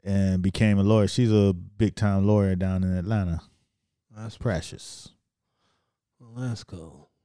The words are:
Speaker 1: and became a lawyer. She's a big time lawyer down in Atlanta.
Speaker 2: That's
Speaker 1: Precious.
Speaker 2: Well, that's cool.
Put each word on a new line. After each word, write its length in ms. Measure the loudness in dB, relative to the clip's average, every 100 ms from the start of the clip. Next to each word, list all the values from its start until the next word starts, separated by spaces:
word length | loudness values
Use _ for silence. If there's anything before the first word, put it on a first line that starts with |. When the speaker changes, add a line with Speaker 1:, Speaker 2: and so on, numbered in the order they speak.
Speaker 1:
and 380 | 0 0 2 2
became 380 | 0 2 2 4
a 40 |
lawyer. 240 | 4 4 2
She's 240 | 2 2
a 220 | 4 4
big 420 | 0 -8 -2 -2 0
time 300 | -2 2 2
lawyer 280 | 2 2 0
down 280 | -2 -2
in 120 | -2 -2
Atlanta. 440 | -2 -2 -2 -6 -8 _ _ _ _ _ _ -16
Speaker 2:
That's 220 | -16 -8
Speaker 1:
Precious. 720 | -4 -4 -6 -16 -18 -20 -20 _ _ _ _ _ _ _ _ _ _ _
Speaker 2:
Well, 280 | -20 -10 -8
that's 160 | -8
cool. 460 | -12 -18 -18 -20 _ _